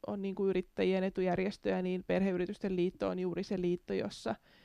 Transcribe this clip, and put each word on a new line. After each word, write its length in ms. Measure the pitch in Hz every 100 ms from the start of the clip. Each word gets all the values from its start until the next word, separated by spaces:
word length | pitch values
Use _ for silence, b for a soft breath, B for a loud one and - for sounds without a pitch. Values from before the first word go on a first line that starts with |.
| -
on 140 | 208
niinku 260 | 196 190 196
yrittäjien 560 | 185 185 - 185 190
etujärjestöjä, 800 | 185 196 185 175 190 - 202 185
niin 220 | 185 180 190
Perheyritysten 680 | 180 190 180 180 208 202 185
liitto 320 | 175 - 196
on 100 | 185
juuri 240 | 185 170
se 180 | 196 190
liitto, 320 | 180 175 -
jossa, 420 | 202 202 - - 220 b b